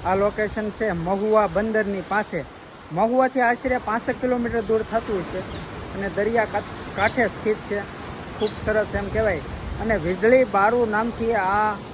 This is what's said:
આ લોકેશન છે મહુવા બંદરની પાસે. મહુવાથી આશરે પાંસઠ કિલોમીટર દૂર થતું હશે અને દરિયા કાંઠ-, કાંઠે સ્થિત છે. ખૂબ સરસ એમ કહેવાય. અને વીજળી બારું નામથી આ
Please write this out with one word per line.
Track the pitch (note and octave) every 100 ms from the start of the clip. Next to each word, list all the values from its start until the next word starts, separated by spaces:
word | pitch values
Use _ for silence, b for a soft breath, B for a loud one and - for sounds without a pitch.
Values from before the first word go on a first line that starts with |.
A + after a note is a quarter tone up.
આ | F3
લોકેશન | F#3+ G3+ G3+ G#3+ A3 G#3+
છે | G3 A3
મહુવા | F3 E3 G3 G#3+ G#3+ G3+
બંદરની | E3+ A3 A3 G3+ G3 D#3+
પાસે. | G3+ G#3 E3+ C3 - - - -
મહુવાથી | D#3+ A3 B3+ C4 C4
આશરે | A#3+ A#3+ C4 B3+
પાંસઠ | - A3 B3
કિલોમીટર | B3+ B3+ B3 A#3 A#3
દૂર | G3+ A3
થતું | G#3+ A3+ A3+ G3+
હશે | D#3 F#3 G3 - - - -
અને | F#3+ G3 E3
દરિયા | G#3 A#3
કાંઠ-, | G#3+ G3+ - - - -
કાંઠે | G#3 C4 G#3+
સ્થિત | - G#3+ G#3+
છે. | - G3+ G3+ - - - - -
ખૂબ | G#3+ -
સરસ | - G#3+ G3+
એમ | G3+ G3
કહેવાય. | F3 A3 D#3+ - - - -
અને | G#3+ G#3
વીજળી | D#3+ F#3 A3 B3+
બારું | B3+ G3 G3+ A#3+ A3+
નામથી | G#3 A#3 A3 A3+
આ | A3+ F#3 G3+ G#3+ G3+ -